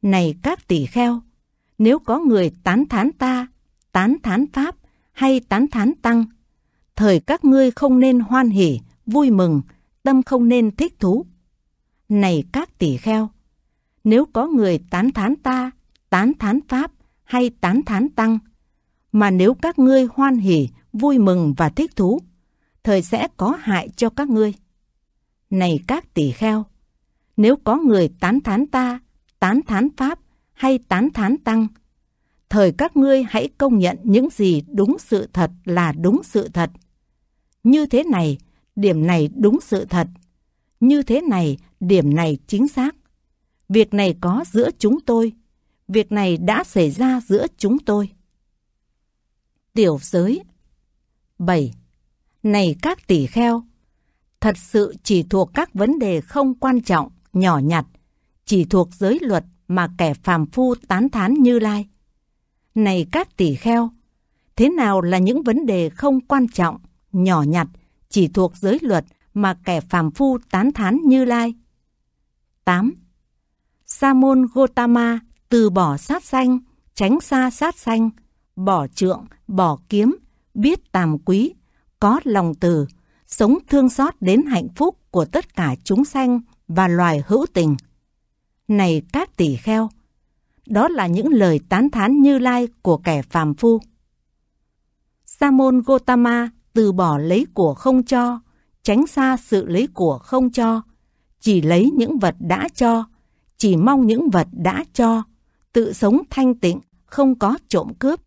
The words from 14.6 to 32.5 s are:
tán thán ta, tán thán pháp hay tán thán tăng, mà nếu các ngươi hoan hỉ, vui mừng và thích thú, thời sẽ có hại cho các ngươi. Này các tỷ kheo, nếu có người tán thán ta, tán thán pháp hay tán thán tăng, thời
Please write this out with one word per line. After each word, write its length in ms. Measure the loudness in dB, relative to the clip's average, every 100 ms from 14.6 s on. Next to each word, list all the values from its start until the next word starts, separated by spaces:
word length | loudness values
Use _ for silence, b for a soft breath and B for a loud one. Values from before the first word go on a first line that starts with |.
| 0 -2 -4
tán 220 | -2 -2
thán 240 | -2 -4 -4
ta, 360 | -4 -4 -6 -12 _ _ _
tán 220 | 0 0 0
thán 200 | -2 -2 -2
pháp 240 | -6 -6 _ _ _
hay 260 | _ -2 -2
tán 320 | -2 -2 -2 -2
thán 240 | -2 -2
tăng, 300 | -2 0 -2 _ _ _ _ _ _ _
mà 200 | 0 2
nếu 220 | 4 2
các 260 | 2 -4 2
ngươi 280 | 4 4 2
hoan 240 | 0 0 0
hỉ, 320 | 0 0 0 b b
vui 260 | -4 0 2
mừng 340 | 2 2 0 0
và 120 | -2
thích 260 | -2 -6 -2
thú, 240 | -2 -2 -6 _ _ _ _ _
thời 180 | -2 -2
sẽ 260 | 0 -4 -6 _
có 200 | -4 -4
hại 300 | -4 -4 -4 -4
cho 140 | -4
các 200 | -4 -4
ngươi. 240 | 0 -2 -4 _ _ _ _ _ _ _ _ _
Này 300 | -2 -2 -2 -4
các 260 | -8 -6
tỷ 180 | -4 -4
kheo, 340 | -2 -4 -4 -6 _ _ _ _ _ _ 0
nếu 180 | 2 2
có 220 | 0 0
người 320 | 2 2 2 -2
tán 220 | -2 -2
thán 260 | -2 -4 -2
ta, 320 | -2 -4 -6 _ _ _ _
tán 220 | 0 0 -2
thán 200 | -2 -2 -2
pháp 220 | -6 -6 _ _ _
hay 260 | _ -2 -2 _
tán 220 | -2 -2
thán 240 | -2 -2 -2
tăng, 300 | -2 -2 -2 _ _ _ _ _ _ _
thời 220 | _